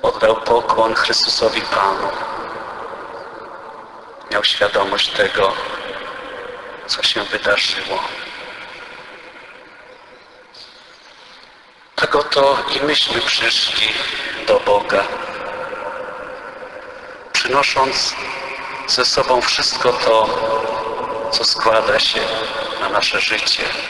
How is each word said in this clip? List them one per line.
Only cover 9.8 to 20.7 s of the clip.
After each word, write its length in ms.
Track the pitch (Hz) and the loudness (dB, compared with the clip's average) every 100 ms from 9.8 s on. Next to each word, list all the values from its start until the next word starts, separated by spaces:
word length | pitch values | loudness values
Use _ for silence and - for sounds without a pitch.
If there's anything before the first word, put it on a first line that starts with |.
| - - - - - - - - - - - - - - - - - - - - - - | -20 -20 -20 -20 -20 -20 -20 -20 -20 -20 -20 -20 -20 -20 -20 -20 -20 -20 -20 -20 -10 -2
Tak 200 | - 143 | 2 2
oto 420 | 143 143 139 139 - 135 | 2 4 6 4 0 0
i 40 | |
myśmy 400 | 143 143 - 113 | 2 2 2 0
przyszli 680 | - - 120 - - - 110 113 - - - - - | 0 0 2 2 0 2 0 0 -4 -4 -6 -4 4
do 120 | 101 | 4
Boga, 440 | - 104 - 98 98 - - - - - - - - - - - - - - - - - - - - - - | 6 2 4 2 0 -4 -6 -8 -8 -8 -8 -8 -8 -8 -10 -10 -10 -10 -12 -12 -14 -14 -14 -16 -16 -16 -4
przynosząc 840 | - - 139 139 139 131 - - - - - - - - - - | -2 2 4 4 4 4 2 -2 -2 -6 -6 -8 -8 -8 -8 -2
ze 180 | - | 2
sobą 360 | 123 - 131 127 | 2 2 4 4
wszystko 520 | 117 - - - 123 | 4 2 0 2 2
to, 360 | 123 113 113 110 - 113 110 - | 4 6 6 6 2 0 0 0